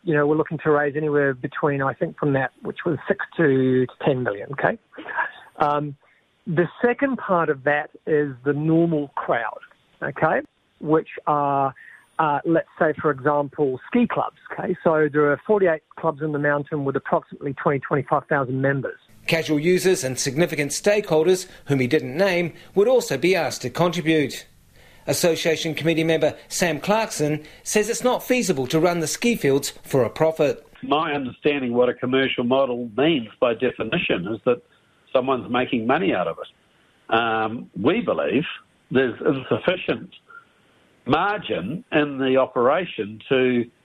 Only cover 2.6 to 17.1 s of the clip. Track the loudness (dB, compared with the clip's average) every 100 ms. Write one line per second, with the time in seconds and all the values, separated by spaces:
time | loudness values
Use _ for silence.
2.6 | -12 -6 -4 -4 -4 -4 -4 0 2 4
3.6 | 4 2 0 0 0 0 -2 -4 -8 -2
4.6 | -2 -2 _ -18 -10 -6 -6 -8 -20 -2
5.6 | 0 0 -4 -10 _ _ _ _ -4 0
6.6 | 0 0 0 0 -2 -2 0 0 2 0
7.6 | 0 0 -2 -10 -2 0 0 -4 -2 0
8.6 | 2 4 4 0 -2 -8 -2 -2 -2 -10
9.6 | -20 _ _ _ -8 -2 0 0 -4 _
10.6 | _ _ 0 0 0 -8 -2 0 2 0
11.6 | 0 -4 -20 -20 _ -2 0 0 2 0
12.6 | 0 -2 -2 0 -2 0 0 0 -2 -2
13.6 | -2 -2 -2 0 0 0 -4 _ -16 -8
14.6 | -6 0 2 4 2 2 2 0 0 2
15.6 | 4 0 _ -6 -4 -4 -4 -2 0 0
16.6 | -2 -4 -2 -4 -2